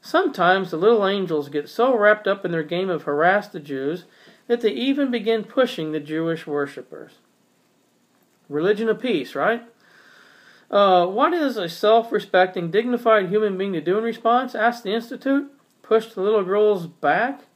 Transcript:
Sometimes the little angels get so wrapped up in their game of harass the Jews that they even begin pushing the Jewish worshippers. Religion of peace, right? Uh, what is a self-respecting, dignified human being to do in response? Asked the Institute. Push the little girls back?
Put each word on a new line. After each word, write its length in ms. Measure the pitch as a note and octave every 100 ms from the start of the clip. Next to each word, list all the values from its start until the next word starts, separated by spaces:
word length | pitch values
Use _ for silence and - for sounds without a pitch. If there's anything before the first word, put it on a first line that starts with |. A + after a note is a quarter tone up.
Sometimes 680 | - D#4+ F#4 - F3 F#3+ F#3
the 80 | D#3+
little 300 | G3+ A#3 G3
angels 400 | G3+ F#3 D#3 C#3
get 220 | D3 C#3+
so 280 | - B3 A#3+
wrapped 300 | G#3 G#3 G#3
up 160 | G3
in 80 | F3+
their 120 | E3
game 260 | D3+ E3+ F#3+
of 140 | E3
harass 440 | - D3 E3 G3+ G3+
the 120 | F3
Jews 460 | C#3+ C3+ C3+ F3 - _ - _ _
that 140 | A#3+
they 100 | -
even 380 | - B3+ C#4 C#4
begin 360 | A#3+ G3+ A3+ G#3+
pushing 460 | - B3 - D#3
the 80 | D#3
Jewish 460 | D3 D#3 E3 D#3+ D#3+
worshippers. 760 | C#3+ C#3+ C#3 B2 - - _ _ _ _ _ _ _ _ _ _ _ _ _ _
Religion 400 | C#3+ F3 G#3 A3+
of 100 | G#3+
peace, 340 | B3+ F#3 B2
right? 300 | C#3 E3 A#3 - _ _ _ _ _ _ _ _ _ _
Uh, 340 | G3+ G3+ F#3 F3
what 280 | G3+ D4+
is 240 | F4 C#4+ A3
a 100 | F3
self-respecting, 1040 | E3+ G#3 A3+ A3+ G#3 - F#3 F#3 F#3 E3+
dignified 560 | F#3+ A#3+ A#3+ A#3+ A3 F#3
human 300 | G#3 G#3+ F#3
being 160 | G3
to 80 | F3+
do 160 | D3+ G3
in 60 |
response? 520 | A3+ A3 A3+ A#3+ C4 C4
Asked 280 | A3 A#3+
the 100 | -
Institute. 580 | A3 A3+ B3+ C4+ C#4 C#4 _ _ _
Push 300 | - A3 A3
the 80 | -
little 220 | F#3+ G#3+
girls 440 | F3+ G3+ G#3+ G3 E3
back? 540 | - C#3+ E3 A#3+ C#4 -